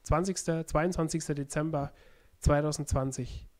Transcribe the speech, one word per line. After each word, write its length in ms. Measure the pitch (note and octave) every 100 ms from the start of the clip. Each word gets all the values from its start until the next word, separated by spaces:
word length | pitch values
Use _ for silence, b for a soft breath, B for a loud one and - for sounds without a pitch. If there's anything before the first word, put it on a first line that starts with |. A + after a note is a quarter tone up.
Zwanzigster, 640 | - D3+ F#3 F3+ - E3 D#3+
zweiundzwanzigster 640 | D3+ F3 E3+ D#3+ D#3+ -
Dezember 600 | C#3+ C#3 D3+ D#3+ D3+ C#3 b b b b b
zweitausendzwanzig. 1080 | - D3 D3+ D3 C#3+ C#3 C3+ C3 B2 - -